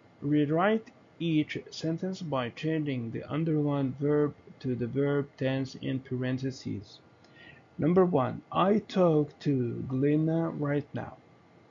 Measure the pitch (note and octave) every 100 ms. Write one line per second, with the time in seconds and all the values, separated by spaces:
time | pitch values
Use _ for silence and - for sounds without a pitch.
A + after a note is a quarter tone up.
0 | - - C#3+ D3+ C#3+ D#3+ G3 A3 - -
1 | - - E3 D#3 D3 - - - D#3+ E3
2 | F#3 F#3 E3 C3+ A#2+ - D#3 D#3+ D3 B2+
3 | A2+ B2 - C#3+ E3 D3+ D3 C#3+ C3+ C3
4 | C#3+ D3 D3 - - - C3 A#2+ A#2 C3
5 | C#3 C#3+ C#3+ - C3 C3+ C3+ - - C3+
6 | C3 B2+ B2+ B2+ C3 B2+ A#2 G#2 - -
7 | - - - - - - - - D3+ F3+
8 | F3+ E3 B2 - - D#3+ F3+ G#3+ - F#3+
9 | F3+ D3+ D3 - D3+ C3+ A#2+ A#2 A2+ C3
10 | C#3+ D3+ D#3+ E3 E3 D#3 C#3+ C#3+ C#3 A#2
11 | A2+ - - - - - -